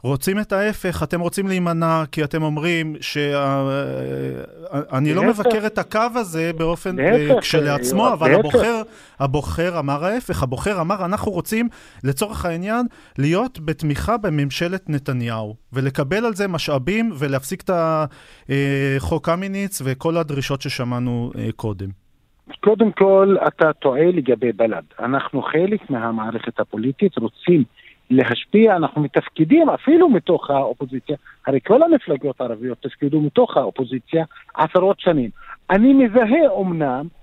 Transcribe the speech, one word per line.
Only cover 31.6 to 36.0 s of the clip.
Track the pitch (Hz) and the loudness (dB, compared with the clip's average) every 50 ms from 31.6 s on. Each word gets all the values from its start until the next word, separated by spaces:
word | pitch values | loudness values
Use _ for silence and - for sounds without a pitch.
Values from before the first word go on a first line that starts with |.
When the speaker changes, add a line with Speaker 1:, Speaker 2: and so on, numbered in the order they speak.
| _ | _
Speaker 2:
כל | - 208 269 330 | 4 6 6 8
המפלגות | 339 330 254 - - 147 135 - 139 127 _ | 6 4 2 2 -2 -4 -2 -2 -6 -4 _
הערביות | 127 120 117 107 120 127 120 _ | -4 -6 -4 -6 -6 -8 -8 _
תפקדו | - 127 - _ 147 139 143 156 | -8 -10 -6 _ -2 0 2 2
מתוך | 151 143 _ - 247 - - | 0 2 _ 4 2 4 4
האופוזיציה | 156 131 98 - - 131 117 127 127 _ _ - 160 160 - - - - - _ | 0 0 0 -4 -4 -6 -4 -6 -8 _ _ -2 -2 -2 -2 -10 -20 -20 -14 _
עשרות | - 156 156 - 185 185 196 196 - | -2 -2 2 2 2 4 4 0 2
שנים. | - 185 165 147 120 104 - - - - - _ _ - | 0 0 0 2 -2 -4 -8 -14 -20 -20 -20 _ _ 0
אני | 180 202 226 269 277 | 4 6 6 6 6
מזהה | 269 | 6